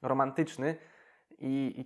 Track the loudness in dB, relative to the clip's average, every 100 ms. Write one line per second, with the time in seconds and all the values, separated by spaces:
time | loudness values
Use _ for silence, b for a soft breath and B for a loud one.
0 | 0 2 2 2 0 0 -2 -2 B B
1 | B B _ -8 -2 0 -2 -4